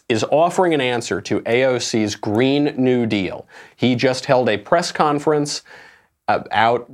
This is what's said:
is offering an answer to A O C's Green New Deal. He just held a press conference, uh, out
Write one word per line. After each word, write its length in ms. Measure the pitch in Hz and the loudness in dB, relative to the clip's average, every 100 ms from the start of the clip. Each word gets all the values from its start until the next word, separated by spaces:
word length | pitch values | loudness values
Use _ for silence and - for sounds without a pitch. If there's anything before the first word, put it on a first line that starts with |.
| - | -2
is 120 | 113 | -2
offering 500 | - 143 170 175 180 | 2 2 2 2 2
an 80 | 151 | 2
answer 360 | 127 120 - 92 | 0 -2 -4 -6
to 200 | - 101 - | -4 -4 0
A 180 | 120 | 0
O 140 | 131 123 | 2 0
C's 360 | 113 113 107 | -2 -2 -2
Green 600 | 104 - 107 131 143 147 - | -4 -2 0 2 2 0 0
New 300 | 127 123 117 | 0 2 0
Deal. 420 | 104 90 76 - - - - | -2 -4 -8 -16 -20 -20 -2
He 200 | 120 123 | 0 2
just 300 | 127 127 - | 0 0 0
held 200 | 127 117 | 2 2
a 120 | 104 | -2
press 340 | - 170 175 | 0 0 0
conference, 720 | - 156 147 156 151 147 - - - - _ _ _ - | 0 0 0 0 0 0 -6 -12 -20 -20 _ _ _ -2
uh, 140 | 101 - | -2 -2
out 320 | 104 113 120 - | 0 2 2 -4